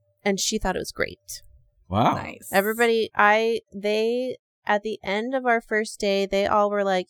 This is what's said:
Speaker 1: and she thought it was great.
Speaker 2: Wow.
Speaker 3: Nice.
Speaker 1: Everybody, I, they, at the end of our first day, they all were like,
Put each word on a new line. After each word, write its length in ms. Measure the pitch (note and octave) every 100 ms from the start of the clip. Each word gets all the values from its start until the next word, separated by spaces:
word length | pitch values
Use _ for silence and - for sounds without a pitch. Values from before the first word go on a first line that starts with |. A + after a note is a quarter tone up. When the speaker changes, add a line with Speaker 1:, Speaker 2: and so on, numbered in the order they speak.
| _ _
Speaker 1:
and 160 | G#3 F#3+
she 180 | - A3
thought 180 | G3 F3+
it 40 |
was 120 | -
great. 500 | - - - - - - - _ _ -
Speaker 2:
Wow. 280 | G2 C#3 -
Speaker 3:
Nice. 340 | - - -
Speaker 1:
Everybody, 580 | G3 G3+ A3+ A#3 A3+ G3+ -
I, 460 | G#3 A3 A3+ A3+ -
they, 640 | G3 G#3 G#3+ A3+ B3 B3+ - _ _ -
at 180 | G#3
the 160 | A3 -
end 300 | - G3+ A#3+
of 120 | C4+ B3
our 140 | A#3
first 400 | - G#3+ A3 -
day, 260 | G#3 G3 G3
they 180 | G3 G3+
all 240 | G#3+ G#3
were 140 | G#3
like, 240 | G3 F#3 F3+